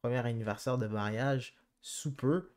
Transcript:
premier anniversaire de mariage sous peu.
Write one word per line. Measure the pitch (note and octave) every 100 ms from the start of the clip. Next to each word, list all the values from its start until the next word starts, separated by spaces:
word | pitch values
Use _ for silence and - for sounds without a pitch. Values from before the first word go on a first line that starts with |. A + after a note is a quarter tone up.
premier | A#2+ B2
anniversaire | A#2+ A#2 A2 G2+ C3 B2+
de | A2
mariage | G#2+ G#2 A2 C3+ C3+ - _ _ _
sous | - - D3+
peu. | C#3 C3 F3 F#3